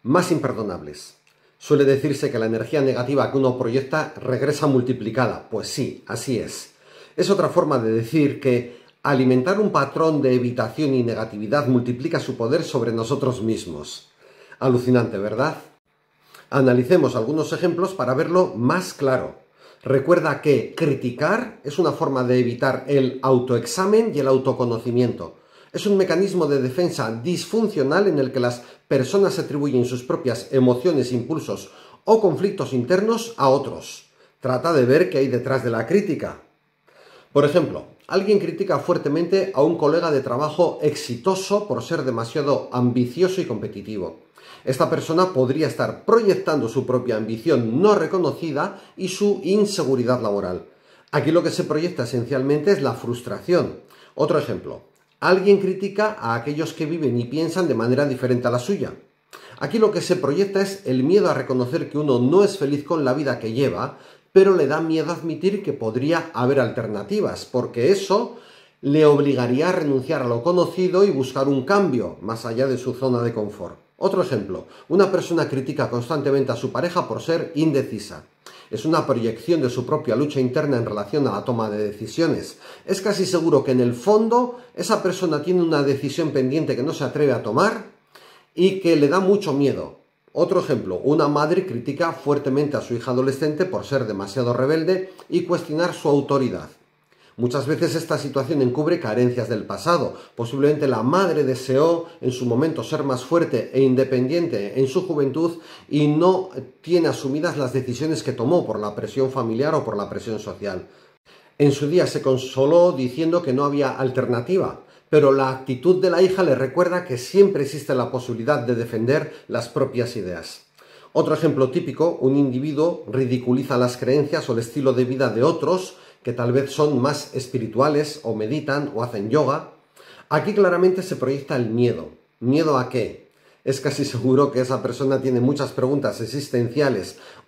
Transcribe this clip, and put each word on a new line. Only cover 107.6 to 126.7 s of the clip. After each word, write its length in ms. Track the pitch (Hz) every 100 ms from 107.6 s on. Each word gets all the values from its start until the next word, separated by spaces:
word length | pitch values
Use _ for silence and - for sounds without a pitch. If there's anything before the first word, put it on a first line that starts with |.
| 127
decisiones 500 | 131 123 117 151 151
que 100 | 131
tomó 320 | 117 117 175
por 140 | 123 104
la 160 | 104
presión 380 | - 107 135 131
familiar 420 | 127 113 113 147
o 100 | 151
por 120 | 117 101
la 120 | 98
presión 300 | 98 117 107
social. 480 | 104 90 101 90 - _ _ _ _ - _ -
En 140 | 147
su 160 | - 147
día 180 | 180 135
se 160 | 147
consoló 680 | 135 127 - 131 139 175 175
diciendo 500 | 131 127 123 160 170
que 100 | 151
no 120 | 131
había 260 | 143 143 131
alternativa, 920 | 117 131 123 123 117 120 185 139 - - _ _
pero 220 | 151 147
la 180 | 135 131
actitud 500 | 127 - 123 175 -
de 100 | 185
la 120 | 170
hija 220 | 185 190
le 100 | 170
recuerda 500 | 127 131 165 175 175
que 140 | 175 123
siempre 460 | - 190 196 143
existe 320 | 139 151 - 127
la 160 | 117
posibilidad 480 | 123 - 110 117 143
de 160 | 120 117
defender 560 | 117 110 117 151 147 - -
las 200 | 113 -
propias 460 | 143 135 120 117
ideas. 480 | 110 92 85 - - _ _ - - -
Otro 220 | 151 151
ejemplo 360 | 151 160 131 131
típico, 460 | - 165 120 165 -
un 160 | 131 143
individuo 680 | 139 123 151 143 170 170 -
ridiculiza 640 | 123 123 127 123 131 - 123
las 200 | 123 -
creencias 520 | 117 147 147 156 -
o 40 |
el 80 | 113
estilo 320 | 117 151 131
de 120 | 123
vida 260 | 123 131 127
de 120 | 110
otros 540 | 147 165 147 185 185 - - _
que 80 | 127
tal 200 | 120 120
vez 200 | 127 135